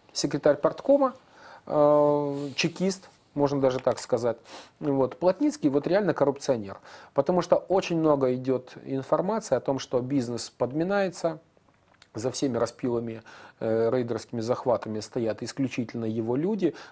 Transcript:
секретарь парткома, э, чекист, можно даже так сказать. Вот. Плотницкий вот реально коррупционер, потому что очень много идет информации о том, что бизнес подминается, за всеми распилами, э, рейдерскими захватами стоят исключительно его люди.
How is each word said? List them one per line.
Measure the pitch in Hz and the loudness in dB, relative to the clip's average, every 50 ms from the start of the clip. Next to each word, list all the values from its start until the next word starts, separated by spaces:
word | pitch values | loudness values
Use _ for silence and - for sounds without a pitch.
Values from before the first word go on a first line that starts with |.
| _ _ - | _ _ -6
секретарь | - - 143 143 143 - 151 139 | -4 -4 -2 0 2 4 4 4
парткома, | - - 160 - - - - 277 285 277 254 - - _ _ - - - - - - - | 4 2 -2 -2 0 2 4 4 4 4 0 -2 -6 _ _ -20 -20 -20 -20 -20 -16 -8
э, | - - 151 147 147 147 147 147 147 147 147 147 143 143 143 143 143 131 | -2 2 4 6 6 6 6 6 4 4 2 0 -2 -4 -6 -6 -6 -4
чекист, | - - 160 165 - 180 196 190 190 - - - _ _ _ - | -2 -4 -2 -2 -2 -2 -2 -2 -4 -8 -16 -20 _ _ _ -2
можно | 143 143 135 143 139 | 0 0 2 2 2
даже | 135 131 127 131 | 2 2 2 2
так | - 127 117 - | 0 0 -2 -2
сказать. | - - 127 113 120 120 113 - - - - - - - _ - | -2 -2 -2 0 0 0 -4 -4 -10 -18 -18 -18 -18 -18 _ -6
Вот. | 156 147 139 135 131 127 - | -2 0 2 2 2 0 0
Плотницкий | - 175 180 185 - 294 302 - - - 147 | 0 0 2 2 2 0 -2 0 0 0 2
вот | 131 143 143 | 2 2 0
реально | 151 175 202 214 175 143 | 2 2 2 2 2 2
коррупционер, | - 139 143 131 - - - 131 113 101 98 95 - - - - - - - - | 2 2 2 0 0 0 -2 -2 -2 -2 -8 -12 -16 -18 -20 -20 -20 -20 -6 -2
потому | 139 139 - 180 175 | 0 0 2 2 2
что | 170 - 180 | 4 4 2
очень | - - - 175 196 185 - 175 160 | 2 2 2 0 0 0 0 0 2
много | 160 156 147 135 135 127 127 | 4 4 4 4 2 0 0
идет | 127 127 131 127 123 123 - - - - | 0 0 -2 -2 -2 -4 -8 -20 -14 -10
информации | - 135 135 131 - 156 151 170 190 220 220 214 - 131 | -6 -6 -4 -2 0 0 0 0 0 -2 -2 -2 -2 -2
о | 120 | -2
том, | - - 135 123 | 0 -2 -4 -4
что | - - - 123 | -4 -2 -2 -2
бизнес | 123 127 143 143 120 120 120 113 - - | -2 0 -2 -2 -2 -2 -4 -8 -8 -8
подминается, | - - 127 120 131 156 170 185 196 202 196 185 - - - 165 160 156 - _ _ _ _ _ _ _ _ _ _ _ - _ - | -6 -4 -4 -2 -2 -2 -2 0 0 0 0 -2 -2 -4 -4 -4 -4 -6 -14 _ _ _ _ _ _ _ _ _ _ _ -20 _ -8
за | 113 107 127 | -6 -4 -4
всеми | 117 - 151 139 117 | -2 -2 -2 0 0
распилами, | 117 117 113 - - - 127 117 117 120 117 113 110 - - - - - - - - | 0 -2 -2 -4 -4 -4 -2 -2 -2 -4 -6 -10 -12 -16 -20 -20 -20 -20 -20 -12 -6
э, | 113 113 110 113 113 113 | -2 0 0 2 2 2
рейдерскими | 120 127 120 120 117 107 - - - 117 | 2 0 0 -2 -4 -6 -6 -8 -6 -4
захватами | 110 117 123 - - 131 117 - - 113 107 110 | -2 -2 -2 -2 0 0 0 0 -2 -4 -8 -8
стоят | 104 - - 127 113 110 107 - 123 | -8 -6 -4 -4 -2 -2 -4 -4 -8
исключительно | 113 - - 139 123 - - 117 110 - 120 113 | -8 -6 -4 -4 -4 -4 -6 -6 -6 -6 -6 -4
его | 110 110 117 110 113 123 | -4 -4 -2 -2 -2 -2
люди. | 135 160 190 226 196 180 156 - - - - | 0 0 -2 0 0 0 -2 -2 -4 -12 -20